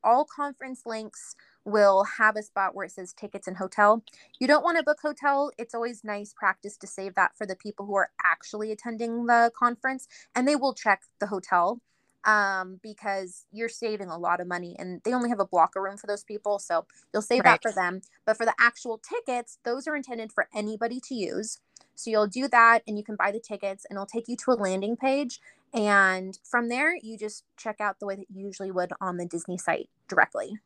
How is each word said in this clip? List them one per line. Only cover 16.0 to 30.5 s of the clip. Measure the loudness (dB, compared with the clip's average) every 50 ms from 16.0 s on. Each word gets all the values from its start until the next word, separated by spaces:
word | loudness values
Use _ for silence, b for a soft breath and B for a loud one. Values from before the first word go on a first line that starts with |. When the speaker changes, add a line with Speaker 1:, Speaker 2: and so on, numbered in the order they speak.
| -8
Speaker 1:
those | -6 -8 -8 -6
people, | -12 -12 -6 _ -2 -2 -2
so | -2 -2 -2 -2 -2 _ b b b b
you'll | -4 -4
save | 0 2 0 4 6
Speaker 2:
Right. | 6 6 6
Speaker 1:
that |
for | 2 -2
them. | -2 0 -2 -2 -4 -6 b b b b _
But | -2 0 2
for | 0
the | -2 2 4
actual | 2 2 2 -2 -10 -10 -10 -10
tickets, | -10 -8 -8 -6 -4 -4 -6 -6 -6 -10 -18 _ _
those | -6 -6 -4 -4
are | -6 -6
intended | -6 -6 -8 -10 -10 -10 -6
for | _ -4 -4 _ -4
anybody | -6 -6 -6 -4 -4 -4 -4 -4 -6
to | -8 -8 -6
use. | -4 -4 -4 -4 -6 -6 -6 -10 _ _ b b b b b b
So | -12 -6 0
you'll | 2 2 2
do | 2 0 -4 -2 4
that, | 6 8 8 8 6 6 _ -2
and | -8
you | -8 -6
can | -8 -4
buy | -2 -2 -2
the | -2 -4
tickets, | -8 -10 -10 -6 -6 -8 -8 -8 -14
and | -12 -10
it'll | -10 -10
take | -6 -8 -8 -8 -8
you | -10
to | -4 0 0
a | 2
landing | 2 2 -2 0 -2 -2 -2 -4
page. | -2 0 0 0 0 -2 -6 -10 b b b b b b b
And | -4 0 2 4 6 6 6 6 4 0 -6 -10 -12 -14
from | _ 0 0 0 0 0
there, | -2 0 0 0 0
you | -2 -8 -14 -10
just | -8 -10 -10 -10 -12 _ _ _
check | -10 -8 -8 -6 _
out | -4 -4 -4 _
the | -6
way | -8 -8
that | -8 -10 _
you | -14 -12 -12
usually | -12 -10 -8 -8 -4
would | -2 -2 -2 -2 -4 -6
on | -6 -6 -4 -4
the | -6
Disney | -6 -8 -8 -6 -6 -8 -4
site | -2 -2 -2 -2 -4 _ _ _ _ -2
directly. | 2 2 2 2 0 -8 -8 -8